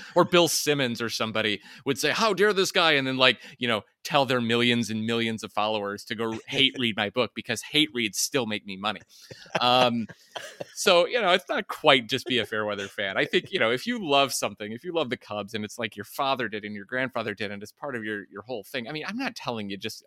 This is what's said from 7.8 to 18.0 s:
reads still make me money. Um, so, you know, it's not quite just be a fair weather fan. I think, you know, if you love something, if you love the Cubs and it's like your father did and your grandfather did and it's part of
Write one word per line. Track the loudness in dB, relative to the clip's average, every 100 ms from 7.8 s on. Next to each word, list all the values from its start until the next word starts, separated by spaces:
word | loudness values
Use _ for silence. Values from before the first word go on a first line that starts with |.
| 0
reads | 0 -4 -2
still | -2 0 -2
make | -4 -8
me | -6
money. | -6 -6 -12 -20 -20 -20 -8 0
Um, | 4 6 4 2 -4 -10 _ -16 -16 -14 -14 -2
so, | 4 4 4
you | 2
know, | 4
it's | 2 2
not | -4 -4
quite | 2 6 6 4
just | -4 0
be | -2
a | 0
fair | -2 -2
weather | -4 -6
fan. | -4 -4 -2
I | 0
think, | 0 -2
you | 0
know, | 2
if | 0 -2
you | -4 2
love | 4 4
something, | 0 -4 -6 -10
if | -10
you | -4
love | -2 -2
the | -4
Cubs | -6 -6 -6
and | -6 -8
it's | -6
like | -8 -8
your | -12
father | -4 -2 0 -2
did | -6
and | -10 -12
your | -8
grandfather | -4 -4 -4 -6
did | -6 -6
and | -8
it's | -12
part | _ -10
of | -8